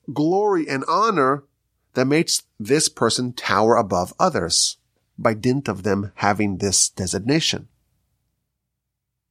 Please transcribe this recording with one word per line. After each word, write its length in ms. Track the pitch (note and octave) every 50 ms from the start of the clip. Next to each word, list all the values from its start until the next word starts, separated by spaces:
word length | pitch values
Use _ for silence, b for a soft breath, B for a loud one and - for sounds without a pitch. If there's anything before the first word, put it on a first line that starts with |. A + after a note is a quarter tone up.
| _ - B2
glory 540 | C#3+ D3+ D#3+ F3+ G3 G#3 G#3 G3 E3+ D3+
and 160 | C#3+ C#3 C3+ C3+
honor 560 | - E3 F#3+ G#3+ A3+ G3+ D#3 C3+ C3 C#3 C#3+ - _ _ _ _ _ _ _ _ _ -
that 120 | B2+ C3
makes 380 | C3 D3 D#3+ E3 - - - - _ _ -
this 300 | G#2+ G2 C#3 D#3 - -
person 440 | - - B2+ A2+ - - B2+ B2 A#2+
tower 420 | - - - G#2 G2 A2 A2+ A#2
above 380 | A#2 A2 F#2 G2+ F2+ F2+ F2+ - -
others 580 | F3 F#3 D3+ G#2+ F2 G#2 - - - - - - _ _ _ _ _ _ _
by 160 | - A2 A#2 A2
dint 340 | G#2+ G#2+ B2 B2+ C#3+ C#3
of 160 | - G2 G2 F#2
them 280 | G#2+ G2 G2 G2+ G2 -
having 420 | - - G2+ G#2 F#2+ G#2+ G2+ F#2+
this 320 | F2 G2+ G2 F#2 - - -
designation. 800 | - - F#2+ F2 - G2 G2+ B2 D3 E3 D#3 - - - - - _ _ _ _ _ _ _ _ _ _ _ _ _ _ _ _ _ _ _ _ _ _ _ _ _ _ _ _ _ _ _ _